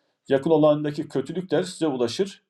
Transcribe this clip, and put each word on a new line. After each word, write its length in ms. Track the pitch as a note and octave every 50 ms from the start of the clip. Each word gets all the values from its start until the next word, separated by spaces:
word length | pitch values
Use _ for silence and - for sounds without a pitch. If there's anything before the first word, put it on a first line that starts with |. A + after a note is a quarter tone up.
| _ _ _ _ _ -
Yakın 220 | C#3 C3+ - F3
olandaki 580 | D#3+ D3+ D3+ D3+ D3+ D3+ D3+ D3 D3 - C#3+ -
kötülükler 560 | - C#3 - - E3 F#3 F3+ - D3 D3+ F#3
size 240 | - - - D#3+ D#3
ulaşır 560 | C3 B2 A#2+ A#2 A#2+ - G3+ G3 - - _ _